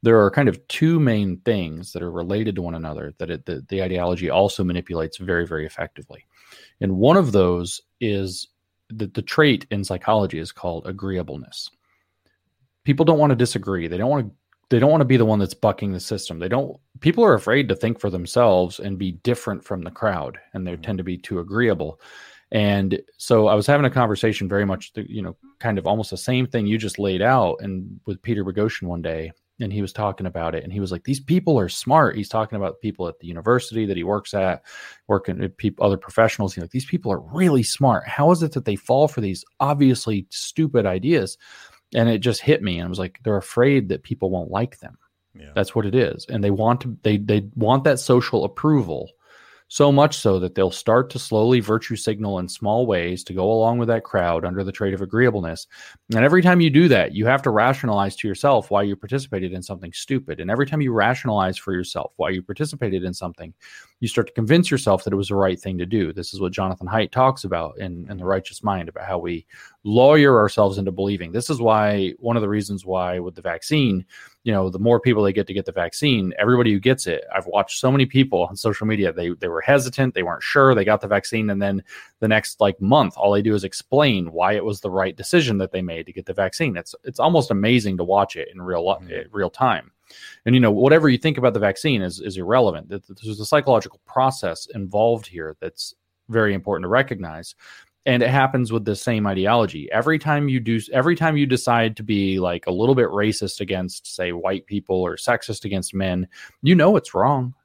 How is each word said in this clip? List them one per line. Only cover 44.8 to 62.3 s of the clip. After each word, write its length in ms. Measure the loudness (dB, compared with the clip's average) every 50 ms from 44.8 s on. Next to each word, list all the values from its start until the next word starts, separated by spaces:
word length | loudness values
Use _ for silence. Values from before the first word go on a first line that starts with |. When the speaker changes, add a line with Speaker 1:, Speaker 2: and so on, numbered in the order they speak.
| -20 -20 -20 _ _ _ _ _ _ _ _
Speaker 2:
Yeah. 160 | -20 -20 -8 -4
Speaker 1:
That's 200 | -4 -4 -2 -2
what 120 | -4 -2
it 80 | 0 0
is. 300 | 0 0 0 -2 -8 -12
And 160 | -8 -6 -2 0
they 80 | 0
want 300 | 0 2 2 2 2 0
to, 160 | -2 -10 -12 -4 _
they, 160 | 0 0 0
they 300 | 2 0 0 0 0 -4 -4
want 300 | -2 2 2 2 4 4
that 160 | 2 0 0
social 440 | 2 4 4 4 4 2 -2 -2 -2
approval, 640 | -2 -6 -2 0 2 2 2 0 -2 -6 -8 -10 -12 _ _ _ _ _ -20 -20 _ _ _ _
so 260 | _ 2 4 4 6 6
much 240 | 6 4 4 2
so 240 | 0 0 2 2 2
that 160 | 0 -2 0
they'll 160 | 0 0 0 0
start 380 | -2 0 2 4 4 2 0
to 80 | -6 -12
slowly 420 | -8 -2 2 2 4 4 4 2
virtue 340 | 2 2 0 -2 0 -4 -8
signal 460 | -6 -4 -4 -4 -4 -4 -4 -4 -4
in 80 | -6 -8
small 380 | -10 -6 -2 -2 0 0 0
ways 360 | 0 0 0 0 -2 -4 -6 -8
to 100 | -10 -4
go 180 | -2 0 2 2
along 260 | 4 2 2 2 0
with 80 | 0
that 160 | 0 0 -2 -2
crowd 420 | -2 -2 0 0 2 0 -2 -2
under 200 | -4 -4 -4 -6
the 80 | -6 -6
trait 200 | -4 -4 -4 -2
of 80 | -4
agreeableness. 680 | -6 -4 2 4 4 4 4 2 -4 -6 -8 -10 -12 _ -20 -20 -20 -20 -20 _ _ _ 2
And 100 | 4 4
every 180 | 6 6 6 6
time 180 | 6 6 6
you 100 | 6 6
do 180 | 6 6 6 8
that, 240 | 6 6 4 2 -2
you 140 | -2 2
have 160 | 2 2 2 2
to 80 | 0
rationalize 640 | 2 4 4 2 2 0 -2 -2 0 0 0 -2 -4
to 120 | -6 -6 -6
yourself 420 | -6 0 2 2 2 2 2 2
why 120 | 0 0 0
you 140 | 0 -4
participated 560 | -6 -6 -6 -6 -6 -4 -4 -6 -6 -4 -4 -8
in 100 | -8 -10
something 300 | -12 -12 -12 -12 -14 -14
stupid. 480 | -14 -6 -4 -4 -4 -4 -6 -10 -8
And 100 | -4 -4
every 160 | -2 -2 -2
time 140 | -2 0 -2
you 120 | -2 0 2
rationalize 640 | 2 2 2 0 0 -2 -2 0 0 0 0 -2
for 160 | -6 -6 -4 -4
yourself 400 | -4 -4 -4 -6 -8 -8 -8 _
why 140 | _ -4 -2